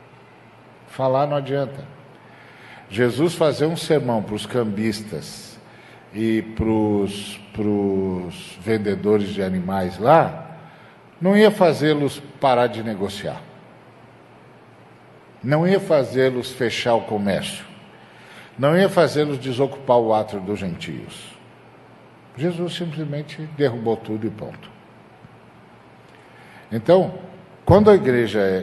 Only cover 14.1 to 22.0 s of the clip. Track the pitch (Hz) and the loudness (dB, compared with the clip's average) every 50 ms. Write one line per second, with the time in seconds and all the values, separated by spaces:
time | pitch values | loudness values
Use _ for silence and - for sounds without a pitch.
14.1 | - - - - - - - - - - - - - - - - - - - - | -20 -20 -20 -20 -20 -20 -20 -20 -20 -20 -20 -20 -20 -20 -20 -20 -20 -20 -20 -20
15.1 | - - - - - - - 120 147 156 165 180 196 190 190 160 165 147 131 107 | -20 -20 -20 -20 -20 -10 -4 0 0 2 2 2 2 2 2 2 2 2 2 2
16.1 | 110 131 131 131 127 123 113 - - - 127 113 - - - 127 117 113 - - | 2 2 2 2 2 0 -4 -6 -4 -4 -2 -2 -2 -2 0 2 2 2 0 -2
17.1 | 113 104 101 101 92 78 69 - - - - - - - - - - - - - | -4 -2 -2 0 -2 -2 -2 -6 -8 -12 -14 -18 -20 -20 -20 -20 -20 -20 -20 -20
18.1 | - - - - - - - - - - 127 143 156 180 196 185 156 180 160 131 | -20 -20 -20 -20 -20 -20 -20 -18 -6 -2 0 2 4 4 4 4 4 4 4 4
19.1 | 131 147 151 147 143 131 123 131 123 117 139 135 - - - - 123 120 117 110 | 4 0 0 0 -2 -4 -6 -4 -2 0 0 -2 -2 -2 0 2 4 4 4 4
20.1 | 110 107 107 - - 101 92 92 104 95 98 92 82 82 - - 76 60 53 - | 2 2 0 -2 -6 -6 -6 -6 -6 -4 -4 -6 -8 -8 -10 -10 -10 -12 -12 -14
21.1 | - - - - - - - - - - - - - - - - - - | -16 -18 -18 -20 -20 -20 -20 -20 -20 -20 -20 -20 -20 -20 -20 -20 -20 -20